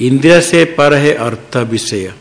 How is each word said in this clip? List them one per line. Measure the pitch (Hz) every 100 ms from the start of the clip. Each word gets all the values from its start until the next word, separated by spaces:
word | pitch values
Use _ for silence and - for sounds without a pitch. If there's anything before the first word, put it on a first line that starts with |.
इंद्रिय | 123 135 156 175
से | 170 170
पर | 165 - 147
है | 143 147
अर्थ | 131 117 113 - 123
विषय | 113 113 - 104 92 95